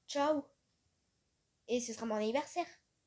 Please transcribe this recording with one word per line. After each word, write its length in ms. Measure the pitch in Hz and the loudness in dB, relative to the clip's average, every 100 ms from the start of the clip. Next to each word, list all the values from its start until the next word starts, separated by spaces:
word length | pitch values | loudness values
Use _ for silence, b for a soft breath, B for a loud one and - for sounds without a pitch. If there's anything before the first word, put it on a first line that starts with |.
| - | -6
Ciao. 380 | 285 294 302 - _ _ _ _ _ _ _ _ _ _ _ - | 2 4 2 -2 _ _ _ _ _ _ _ _ _ _ _ -2
Et 140 | 240 | -2
ce 100 | 240 | -2
sera 140 | 214 226 | -4 -2
mon 100 | 214 | 0
anniversaire 520 | 214 262 302 359 330 - _ _ | 0 0 -2 -4 -4 -8 _ _